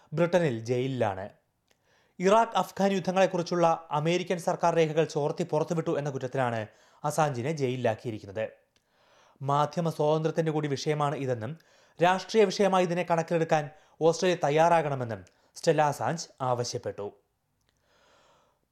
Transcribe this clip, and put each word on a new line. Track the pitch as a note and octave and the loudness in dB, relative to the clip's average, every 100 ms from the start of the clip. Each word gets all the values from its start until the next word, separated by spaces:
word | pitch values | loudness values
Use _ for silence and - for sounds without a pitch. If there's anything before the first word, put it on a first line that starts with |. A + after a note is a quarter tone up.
| _ | _
ബ്രിട്ടനിൽ | D#3 E3+ F3+ D#3+ A#2 | -2 2 2 2 -2
ജയിലിലാണ്. | A2+ B2 C3+ C3 A2 F#2+ G2 - _ _ _ _ _ _ _ - | -2 -2 -2 -2 -2 -2 -10 -16 _ _ _ _ _ _ _ -2
ഇറാഖ് | F3+ A3 A3+ F#3+ | 4 4 4 0
അഫ്ഗാൻ | F3+ - G3 | -4 0 0
യുദ്ധങ്ങളെക്കുറിച്ചുള്ള | G3 F3+ F#3 F#3 F3+ E3+ F3 E3 E3 - | 2 0 2 2 2 -2 2 2 2 -2
അമേരിക്കൻ | D3 D#3 F3 F3 F3+ | -2 0 -2 -2 -4
സർക്കാർ | E3+ F3 E3+ E3 | -2 0 2 2
രേഖകൾ | D#3 D#3 | 2 2
ചോർത്തി | D3+ D#3 D3 D#3+ | 0 0 -2 -2
പുറത്തുവിട്ടു | E3+ D3+ D#3+ E3+ E3+ D3 | -2 -2 -2 -2 -2 -2
എന്ന | D3 | -4
കുറ്റത്തിലാണ് | C3 B2+ C#3 B2 A#2 G#2+ _ _ _ | -6 -4 0 0 -2 -6 _ _ _
അസാഞ്ചിനെ | D3 D3 D3+ A#2+ B2 | -4 0 0 0 -4
ജയിലിലാക്കിയിരിക്കുന്നത്. | D#3+ B2+ B2+ A#2 G#2+ B2+ G#2+ G2+ G2 A2 - _ _ _ _ _ _ _ _ | -2 -2 0 0 -2 -6 -10 -10 -6 -8 -8 _ _ _ _ _ _ _ _
മാധ്യമ | C3+ C#3+ D3 - E3 | -2 0 0 0 -4
സ്വാതന്ത്ര്യത്തിന്റെ | D#3+ D3+ D#3 D#3+ D#3+ D#3+ | 0 0 2 0 0 0
കൂടി | D3+ D3 | -2 -2
വിഷയമാണ് | C3 D#3 D3+ D3 C#3+ | -4 -2 -2 -2 -2
ഇതെന്നും | C3 A#2+ A2+ E3 _ _ _ - | -4 -4 -6 -10 _ _ _ 0
രാഷ്ട്രീയ | E3+ F#3 - A3 | 2 2 0 2
വിഷയമായി | G3 G3 G3 F#3 | 2 4 2 4
ഇതിനെ | F3+ E3+ E3+ | 2 0 0
കണക്കിലെടുക്കാൻ | E3+ E3 E3+ D#3+ D#3 D3 - _ _ | 0 0 0 2 0 -2 -12 _ _
ഓസ്ട്രേലിയ | D#3+ E3 F#3 F3 | 2 2 0 0
തയ്യാറാകണമെന്നും | D3 D3+ E3 E3+ D3 C3+ A#2+ G2+ F#2 _ _ - | 2 4 6 4 2 -4 -6 -8 -12 _ _ -4
സ്റ്റെല്ല | E3+ D#3 | 0 2
അസാഞ്ച് | D3+ - A#2 E3 - _ | 2 0 -4 -4 -8 _
ആവശ്യപ്പെട്ടു. | B2+ A#2+ A#2+ B2 A2 G2 G2+ - _ _ _ _ _ _ _ _ _ _ _ _ _ _ _ | -4 -2 -2 -6 -8 -8 -10 -12 _ _ _ _ _ _ _ _ _ _ _ _ _ _ _